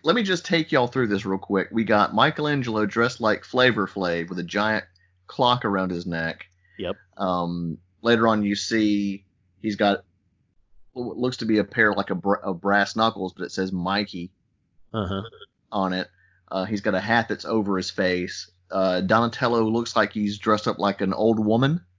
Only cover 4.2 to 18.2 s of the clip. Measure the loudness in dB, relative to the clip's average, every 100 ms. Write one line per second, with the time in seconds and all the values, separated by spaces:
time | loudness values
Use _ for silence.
4.2 | -4 -6 -4 -2 0 -2 -4 _ _ _
5.2 | -12 0 2 2 0 -2 -2 -4 -4 -4
6.2 | -6 -8 -16 _ _ -10 -8 -8 _ -6
7.2 | -2 -2 -2 -4 -6 -8 _ _ 2 4
8.2 | 4 2 0 -2 -2 0 2 2 -2 -6
9.2 | _ _ _ _ -6 0 2 0 -4 _
10.2 | _ _ _ _ _ -20 -14 -10 -8 -4
11.2 | -4 -2 0 2 2 2 2 2 -2 -2
12.2 | 0 0 -2 -4 2 2 2 2 0 0
13.2 | -6 -8 -8 -4 -4 -2 -2 -2 -4 -8
14.2 | -12 _ _ _ _ _ -10 -6 -4 -6
15.2 | -8 -16 -20 _ _ -4 -2 -2 -6 _
16.2 | _ _ -8 -6 -4 -4 -2 -2 2 2
17.2 | 2 -4 -2 -2 0 -2 -4 -2 0 0